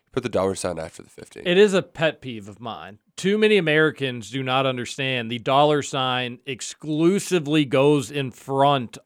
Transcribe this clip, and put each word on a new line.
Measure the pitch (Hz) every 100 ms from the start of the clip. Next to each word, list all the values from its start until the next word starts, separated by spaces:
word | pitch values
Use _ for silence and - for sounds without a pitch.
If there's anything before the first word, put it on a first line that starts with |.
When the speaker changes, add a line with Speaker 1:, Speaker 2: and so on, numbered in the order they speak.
| _
Speaker 1:
Put | 131
the | 120
dollar | 98 95
sign | 92 92 82
after | 80 -
the | -
fifteen. | - - - -
Speaker 2:
It | 180
is | 208
a | 185
pet | - - 160 -
peeve | 131 110 101
of | 98
mine. | 117 90 87 104 _ -
Too | 190 208
many | 214 208
Americans | 160 151 156 - 135 120 98
do | 131
not | 131 131 135
understand | 127 113 - 131 127 113
the | 117
dollar | 120 135 147 147
sign | 135 139 131 127 123 123 -
exclusively | 127 - - 151 151 165 196 - 180 143 156 139
goes | 135 143 147 123
in | 143 131
front | - - 135 139 139 113 -